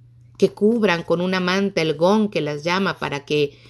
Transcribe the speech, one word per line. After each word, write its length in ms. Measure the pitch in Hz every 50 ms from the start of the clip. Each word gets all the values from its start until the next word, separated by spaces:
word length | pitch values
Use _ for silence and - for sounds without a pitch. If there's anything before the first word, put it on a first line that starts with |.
| - - - - - - -
que 160 | - 196 - -
cubran 500 | - 202 214 240 233 208 185 170 165 165
con 180 | - 170 170
una 180 | 180 185 185 185
manta 420 | 180 180 185 196 196 196 - 170
el 140 | 160 156 147
gong 340 | 147 170 185 214 220 208 202
que 120 | - 165
las 220 | 151 147 151 143 147
llama 360 | 175 180 196 196 175 147 -
para 260 | 147 143 143 139 -
que 320 | - 151 151 147 143 - - -